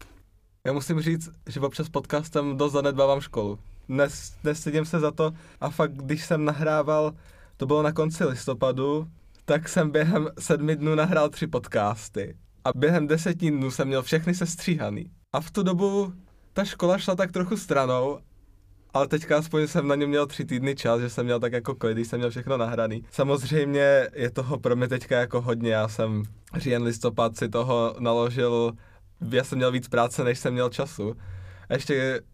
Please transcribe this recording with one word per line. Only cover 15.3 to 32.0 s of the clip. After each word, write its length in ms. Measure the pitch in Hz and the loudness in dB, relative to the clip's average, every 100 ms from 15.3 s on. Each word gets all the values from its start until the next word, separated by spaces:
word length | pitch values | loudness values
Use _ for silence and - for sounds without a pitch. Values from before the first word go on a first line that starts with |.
A 80 | 135 | -6
v 100 | 160 | -4
tu 120 | 208 | -2
dobu 500 | 185 175 196 202 190 180 - - - | 0 2 2 0 -2 -6 -18 -20 -10
ta 120 | - 196 | -4 -4
škola 320 | - 175 190 | 0 2 2
šla 180 | - 185 | 0 0
tak 160 | 185 | 0
trochu 260 | 180 180 214 | -2 -2 -2
stranou 600 | - 139 131 127 135 143 - - - - - - - | 0 2 2 2 0 -4 -12 -20 -20 -20 -20 -20 -4
ale 140 | 135 139 | 0 2
teďka 300 | 156 - 151 | 0 2 0
aspoň 300 | 160 156 151 | 2 0 0
jsem 200 | 170 143 | 0 2
na 80 | 143 | 2
ně 120 | 143 | 2
měl 200 | 147 143 | 2 0
tři 180 | - - | -4 -4
týdny 300 | 123 135 135 | -2 -2 -2
čas, 260 | 117 117 | 2 2
že 80 | 123 | 0
jsem 160 | 127 120 | -2 0
měl 140 | 120 | 0
tak 140 | 117 | 0
jako 220 | 123 123 120 | -2 -4 -2
klid, 180 | 117 | -2
když 140 | 110 113 | -2 -2
jsem 120 | 123 | -2
měl 100 | 120 | -4
všechno 280 | 123 131 131 | -4 -2 0
nahraný. 460 | 113 113 113 113 - | 0 0 -2 -2 -6
Samozřejmě 960 | - 139 143 131 156 143 143 139 139 123 | -2 0 0 0 0 2 4 6 6 4
je 180 | 151 123 | -2 -4
toho 280 | 135 127 135 | -2 -4 -2
pro 160 | 120 120 | 0 2
mě 120 | 123 | 2
teďka 320 | 123 - 123 | -2 0 0
jako 220 | 120 123 | 2 0
hodně, 300 | 123 117 117 | 0 0 2
já 160 | 110 107 | 2 0
jsem 360 | 110 110 104 104 - - - | 0 -2 -2 -4 -10 -10 -4
říjen, 280 | 131 120 | -2 0
listopad 540 | 117 113 123 113 117 113 | 0 0 -2 2 0 0
si 120 | 120 | -2
toho 460 | 120 127 120 117 - | 0 2 2 2 0
naložil, 720 | 120 117 120 127 120 120 117 113 - - - - 117 | 0 2 0 0 2 2 0 -4 -16 -20 -20 -10 -2
já 120 | 123 | 0
jsem 140 | 131 131 | 0 0
měl 140 | 127 | 2
víc 160 | 127 123 | 0 0
práce, 360 | 120 120 - | 2 2 2
než 160 | 123 123 | 0 0
jsem 140 | 131 | -2
měl 160 | 123 123 | 0 -2
času. 460 | 117 139 - 104 117 - - - - - | -2 -6 -4 -6 -8 -12 -14 -14 -14 -4
A 40 | |
ještě 480 | 127 - 139 | -4 0 0